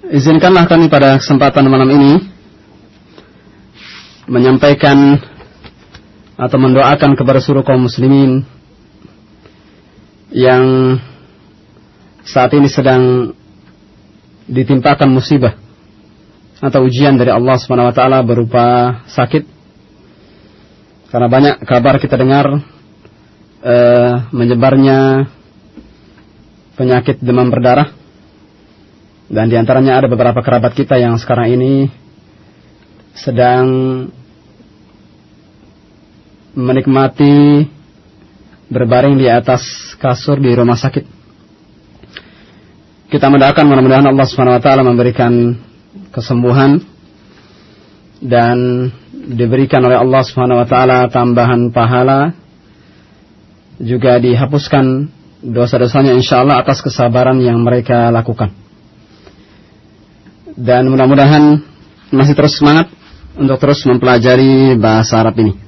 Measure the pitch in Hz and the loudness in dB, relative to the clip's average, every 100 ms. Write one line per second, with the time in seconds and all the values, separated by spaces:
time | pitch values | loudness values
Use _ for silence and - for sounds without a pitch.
0 | - 147 135 160 180 185 170 165 165 151 | -2 -2 0 2 2 2 2 2 2 2
1 | 139 135 - 139 139 139 135 135 131 143 | 2 0 0 0 2 2 2 2 2 4
2 | 139 160 190 - - _ _ _ _ _ | 4 2 -2 -20 -20 _ _ _ _ _
3 | _ - - _ _ - - - - - | _ -20 -20 _ _ -20 -20 -20 -20 -20
4 | - - - 123 123 131 147 143 147 139 | -20 -20 -6 0 2 2 2 2 2 4
5 | 139 143 - - - _ - _ _ - | 4 2 -2 -20 -20 _ -20 _ _ -20
6 | _ _ _ - 123 135 131 127 127 147 | _ _ _ -8 -4 0 2 2 2 2
7 | 143 139 127 135 123 139 131 131 123 113 | 0 0 2 0 0 -2 0 0 0 -2
8 | 131 139 139 131 135 - _ _ _ _ | 0 2 2 0 -6 -16 _ _ _ _
9 | - _ _ _ - _ _ _ _ _ | -20 _ _ _ -20 _ _ _ _ _
10 | _ _ _ - 127 127 131 131 131 131 | _ _ _ -2 2 2 2 0 0 -2
11 | - - - _ _ _ _ _ _ _ | -6 -20 -20 _ _ _ _ _ _ _
12 | _ _ - - 127 147 139 143 131 127 | _ _ -6 -2 0 2 0 0 0 2
13 | 127 127 117 - _ _ _ _ _ _ | 2 0 -4 -10 _ _ _ _ _ _
14 | _ _ _ _ - 127 120 135 123 143 | _ _ _ _ -10 -6 0 0 0 0
15 | 135 131 - 147 120 - - _ _ _ | 2 0 0 0 0 -4 -20 _ _ _
16 | _ _ _ _ _ _ 139 135 131 123 | _ _ _ _ _ _ -4 0 0 0
17 | 143 135 123 113 123 127 - 123 123 120 | 2 2 0 0 0 -2 -2 -2 0 0
18 | 127 131 120 120 117 120 120 123 123 117 | 0 0 0 -2 -2 0 0 0 -2 -4
19 | - - 123 156 - _ _ _ _ _ | -10 -6 -4 -4 -6 _ _ _ _ _
20 | _ _ _ _ _ _ _ _ _ _ | _ _ _ _ _ _ _ _ _ _
21 | _ 123 120 123 143 - 110 123 123 135 | _ -4 0 2 2 -2 -2 0 0 -2
22 | 139 120 127 139 143 143 143 - _ _ | -2 -2 0 0 0 -4 -8 -20 _ _
23 | _ _ _ _ _ _ 127 123 120 120 | _ _ _ _ _ _ -2 2 2 2
24 | 120 123 117 127 120 123 131 135 135 135 | 0 -2 -6 -4 -2 0 2 2 2 2
25 | 135 135 139 _ _ _ _ - - _ | 0 0 -4 _ _ _ _ -20 -20 _
26 | _ _ _ _ _ _ _ - 127 127 | _ _ _ _ _ _ _ -8 -2 -2
27 | 127 139 123 123 123 120 123 123 147 - | -2 -6 -2 0 0 0 0 0 0 -8
28 | _ _ _ _ _ _ _ _ _ _ | _ _ _ _ _ _ _ _ _ _
29 | _ _ _ 107 113 117 113 131 131 131 | _ _ _ -4 -2 0 0 0 2 0
30 | 135 117 120 120 117 123 120 - 135 127 | 0 0 0 -2 -2 -2 -2 -4 -2 0
31 | 120 117 - 120 120 123 127 139 135 - | 0 -2 -4 -4 -2 -2 0 0 -2 -6
32 | _ _ _ _ _ _ _ _ _ _ | _ _ _ _ _ _ _ _ _ _
33 | _ - - 120 123 127 131 131 131 127 | _ -14 -8 0 0 2 0 -2 -4 -6
34 | 127 - - _ _ _ - _ _ _ | -10 -18 -20 _ _ _ -20 _ _ _
35 | _ _ _ _ _ _ _ _ _ _ | _ _ _ _ _ _ _ _ _ _
36 | _ _ _ _ _ - 123 127 131 135 | _ _ _ _ _ -8 -4 -2 0 0
37 | 135 - 143 143 147 147 151 - _ _ | -2 0 2 4 4 2 0 -6 _ _
38 | _ _ _ _ - _ _ 123 120 123 | _ _ _ _ -20 _ _ -6 0 0
39 | 139 139 131 117 120 127 - - - - | 2 2 2 0 0 -4 -4 -18 -20 -8
40 | 135 123 - 143 135 120 120 117 135 165 | -6 -4 -4 -2 0 0 0 -2 -4 -6
41 | - _ _ _ _ _ _ _ _ _ | -10 _ _ _ _ _ _ _ _ _
42 | - - - - - - _ _ _ _ | -20 -20 -20 -20 -20 -20 _ _ _ _
43 | _ 147 139 143 135 147 147 135 131 131 | _ -2 0 2 2 2 2 4 2 2
44 | 139 135 131 - 131 123 139 135 127 120 | 2 2 -2 0 0 2 2 2 2 2
45 | 123 120 120 120 120 120 - _ _ - | 0 0 0 0 0 -4 -12 _ _ -20
46 | - - 113 120 123 127 139 147 - _ | -16 -14 -6 -2 0 2 2 0 -2 _
47 | _ _ _ _ _ _ _ _ _ _ | _ _ _ _ _ _ _ _ _ _
48 | _ _ 131 120 117 123 123 123 127 - | _ _ -2 0 0 0 -2 -4 -6 -10
49 | - - - 120 120 127 135 135 127 123 | -20 -20 -12 -4 -2 0 0 0 2 0
50 | 127 131 123 - 123 123 120 127 127 127 | 0 0 -2 -4 -2 0 0 0 2 0
51 | 123 123 120 120 120 123 120 120 117 123 | 0 -2 0 0 0 0 -2 -2 -2 0
52 | 131 135 147 170 _ _ _ _ _ _ | 0 0 -2 -6 _ _ _ _ _ _
53 | _ _ _ _ _ _ _ - 117 123 | _ _ _ _ _ _ _ -14 -6 -2
54 | 123 123 123 120 135 147 143 143 131 131 | 0 0 2 0 0 -4 -2 -2 0 -2
55 | 143 - - _ 127 117 120 120 123 139 | -6 -12 -20 _ -10 -4 -2 0 0 0
56 | 139 127 127 127 135 131 127 139 - - | 2 2 0 0 2 0 -2 -4 -6 -4
57 | 123 117 127 131 123 117 117 123 120 120 | -2 0 0 0 0 0 0 -2 -2 -2
58 | 117 117 113 110 101 - - _ _ _ | 0 -2 -4 -6 -6 -8 -20 _ _ _
59 | _ _ - - _ _ _ _ _ _ | _ _ -20 -20 _ _ _ _ _ _
60 | _ _ - _ - - 123 123 131 131 | _ _ -20 _ -20 -10 -2 0 2 0
61 | 131 139 143 151 151 151 - - - _ | 2 4 4 4 4 2 -2 -20 -20 _
62 | - 135 135 143 147 - 147 151 170 - | -6 -2 0 2 0 0 0 2 -2 -8
63 | - - - - 135 135 143 143 - 123 | -20 -20 -20 -6 -4 -2 -2 -2 0 0
64 | 127 123 123 127 135 135 135 123 110 110 | 2 0 2 2 2 2 2 2 2 0
65 | 113 113 113 107 107 98 | 0 0 -2 0 -2 -4